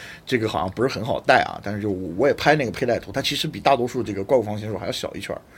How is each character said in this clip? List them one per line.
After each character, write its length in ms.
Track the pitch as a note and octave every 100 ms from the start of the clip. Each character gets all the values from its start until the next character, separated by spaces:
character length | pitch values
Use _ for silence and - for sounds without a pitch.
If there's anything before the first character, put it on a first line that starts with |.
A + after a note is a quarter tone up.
| - -
这 120 | - B2+
个 120 | G#2+
好 100 | D#2
像 100 | F#2+
不 120 | G#2
是 100 | C3
很 100 | F#2
好 140 | A#2 E2
戴 220 | - B2
啊， 140 | G1+ G1+
但 100 | G2+
是 80 | G#2
就 80 | G#2
我， 240 | F#2 F2+ F2+
我 100 | C3+
也 60 |
拍 220 | - - D3+
那 80 |
个 60 | A#2
佩 140 | -
戴 140 | A#2+ A2
图， 100 | -
它 120 | C3
其 160 | - C#3+
实 100 | D#3+
比 140 | A#2
大 120 | C#3
多 140 | C3 A#2+
数 160 | B2+
这 100 | G#2+
个 80 | F#2+
怪 160 | G2 C3
物 60 |
方 140 | G#2 G#2
选 120 | G#2+
手 80 | F#2
还 80 |
要 60 | F2+
小 220 | - -
一 80 | F2
圈 120 | G2
儿。 80 | - -